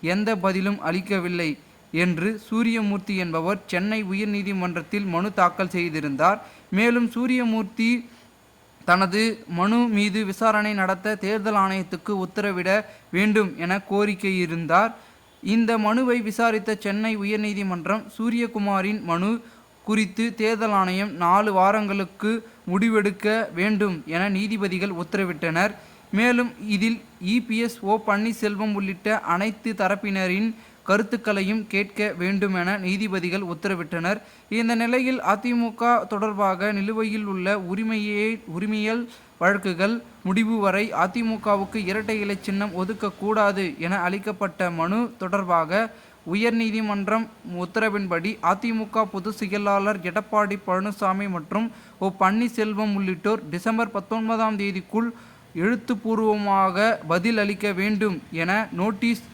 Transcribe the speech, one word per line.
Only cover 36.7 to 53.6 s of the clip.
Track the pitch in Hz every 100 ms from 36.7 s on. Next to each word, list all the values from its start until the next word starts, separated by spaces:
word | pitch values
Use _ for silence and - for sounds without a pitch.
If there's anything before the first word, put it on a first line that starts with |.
| 202
நிலுவையில் | 196 220 220 214 208
உள்ள | 190 185 208 180
உரிமையே, | 190 220 220 208 208 214 226 - 165
உரிமையல் | 208 214 214 226 233 - - -
வழக்குகள் | 170 202 196 170 196 233 - - 180
முடிவு | 190 220 226
வரை | 202 185 214 -
அதிமுகவுக்கு | 185 208 226 220 214 202 196 226 185
இரட்டை | 202 214 220
இலை | 202 196
சின்னம் | 202 196 208 175
ஒதுக்கக்கூடாது | 185 220 202 - 202 220 208 196 185 -
என | 165 196 180
அளிக்கப்பட்ட | 196 196 196 196 - 180 165
மனு | 165 208 240 -
தொடர்பாக | 185 202 185 170 160 190 226 226 - - -
உயர்நீதிமன்றம் | 190 233 226 226 220 214 202 196 220 226 - - 175
உத்தரவின்படி, | 180 202 220 208 190 170 180 220 165
அதிமுக | 190 233 226 220 220 220
பொதுச் | 196 185 214
செயலாளர் | 208 202 202 202 196 208 175
எடப்பாடி | 180 208 214 208 196 -
பழனிசாமி | 185 202 202 202 190 202
மற்றும் | 180 160 202 226 - - -
ஓ | 190 190
பன்னீர்செல்வம் | 190 208 240 233 214 208 214 196
உள்ளிட்டோர் | 196 185 208 220 156
டிசம்பர் | 170